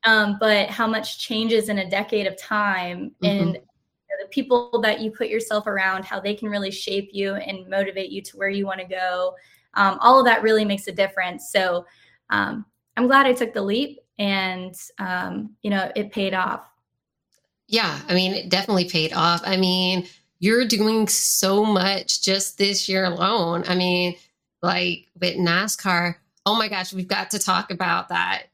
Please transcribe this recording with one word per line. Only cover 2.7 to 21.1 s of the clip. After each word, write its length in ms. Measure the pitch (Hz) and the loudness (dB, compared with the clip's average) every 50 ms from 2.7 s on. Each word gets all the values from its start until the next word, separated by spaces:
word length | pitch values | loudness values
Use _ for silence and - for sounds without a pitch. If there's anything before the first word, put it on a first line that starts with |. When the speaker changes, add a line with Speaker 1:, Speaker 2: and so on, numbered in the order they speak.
| 190 185 180 180 180 175 196 - - _ 185 | 0 -2 -4 -6 -8 -8 -10 -12 -10 _ 0
Speaker 2:
Mm-hmm. 20 | |
Speaker 1:
and 300 | 180 202 202 175 165 165 - - _ _ _ _ _ _ _ _ _ 587 571 | 2 2 2 2 0 0 -4 -8 _ _ _ _ _ _ _ _ _ -10 -10
the 60 | 587 587 | -10 -6
people 500 | - 285 254 277 254 240 240 240 240 226 214 | -4 -4 0 2 2 2 2 0 -2 0 0
that 160 | 220 214 - | 0 0 0
you 100 | 220 214 | -4 -8
put 200 | 214 - 240 - | -4 -6 -6 -4
yourself 360 | - 220 226 - 214 214 208 | -2 -4 -2 -2 -2 -2 -2
around, 400 | 214 202 196 190 190 190 185 190 | -2 -2 -2 0 0 -2 -4 -6
how 140 | - - 196 | -8 -10 -6
they 160 | 185 202 208 | -4 -4 -4
can 140 | 208 220 214 | -4 -6 -6
really 220 | 202 202 196 196 | -4 -4 -4 -4
shape 380 | 202 196 - - 196 196 196 196 - | -6 -8 -8 -4 -4 -4 -6 -6 -6
you 200 | 196 196 196 196 | -4 -4 -4 -4
and 320 | 202 - - 190 190 185 185 | -6 -8 -8 -10 -12 -10 -4
motivate 440 | 190 196 196 190 185 190 190 185 | -2 -2 -2 -2 -4 -6 -8 -8
you 100 | 196 196 | -10 -12
to 160 | 190 - - 196 | -12 -14 -10 -4
where 120 | 196 196 | -4 -2
you 160 | 196 202 196 190 | -2 -2 -2 -4
wanna 200 | 190 190 185 180 | -4 -8 -8 -8
go. 460 | 185 185 185 185 180 180 185 185 185 - _ _ _ _ _ _ _ | -6 -4 -2 -2 -2 -2 -2 -4 -4 -8 _ _ _ _ _ _ _
Um, 220 | 202 202 196 190 - | 2 2 2 2 6
all 180 | - 233 254 269 | 8 8 8 10
of 60 | 254 | 8
that 180 | 247 226 - 214 | 6 4 4 4
really 220 | 220 220 214 214 | 4 4 4 2
makes 220 | 202 202 196 - - | 2 -2 -4 -4 -8
a 40 | |
difference. 580 | 180 180 196 196 196 196 185 180 180 180 - - | -2 0 0 0 0 -4 -4 -4 -6 -10 -14 -2
So, 340 | - 202 190 185 175 175 175 - _ _ _ _ _ _ _ _ | 0 0 0 2 0 -2 -4 -8 _ _ _ _ _ _ _ _
um, 360 | 202 - - - - 220 214 _ _ _ _ _ _ - | -2 -2 0 -2 -4 -8 -12 _ _ _ _ _ _ 0
I'm 100 | 240 247 | 2 6
glad 180 | 269 269 277 | 6 6 6
I 80 | 262 247 | 6 4
took 200 | 254 254 220 - | 2 0 -4 -2
the 80 | 226 196 | -4 -2
leap, 360 | 196 202 233 285 285 - - _ _ _ - | -2 0 -2 -2 -4 -8 -18 _ _ _ -4
and, 560 | 208 202 196 196 190 185 185 185 180 185 180 - - - - - | -2 0 0 0 0 -2 -4 -6 -10 -12 -12 -16 -18 -20 -12 -10
um, 560 | 196 185 180 180 185 185 180 202 214 214 - _ _ | -8 -4 -4 -4 -4 -4 -6 -8 -8 -10 -14 _ _
you 60 | 208 | -2
know, 200 | 202 196 190 - - | 0 0 -2 -2 -4
it 160 | 214 208 208 | -6 -6 -4
paid 220 | - 226 196 190 190 | -4 -4 -2 -2 0
off. 260 | 185 185 185 - - - - _ _ _ _ _ _ _ _ _ _ _ _ _ _ _ _ _ _ _ _ | -2 -2 -2 -4 -8 -10 -16 _ _ _ _ _ _ _ _ _ _ _ _ _ _ _ _ _ _ _ _
Speaker 2:
Yeah, 320 | 208 226 220 175 147 139 143 - | 0 0 2 0 -2 -6 -4 0
I 60 | 185 | 0
mean, 180 | 180 185 185 190 | 2 2 0 -2
it 160 | 196 - 180 | -4 -2 0
definitely 400 | 180 185 190 - 208 185 180 180 | 0 0 2 2 2 2 2 2
paid 240 | - 170 156 160 156 | 0 0 0 0 0
off. 280 | 170 160 170 175 170 - | 2 4 4 2 2 0
I 100 | - 190 185 | 0 0 2
mean, 500 | 190 185 180 185 185 180 185 180 180 - - _ _ _ _ _ | 2 2 2 2 2 2 0 0 -2 -6 -12 _ _ _ _ _
you're 260 | 170 196 226 240 254 | 2 2 4 4 2
doing 420 | 220 226 196 214 220 220 220 220 | 0 0 0 2 2 2 2 2
so 560 | 196 | 2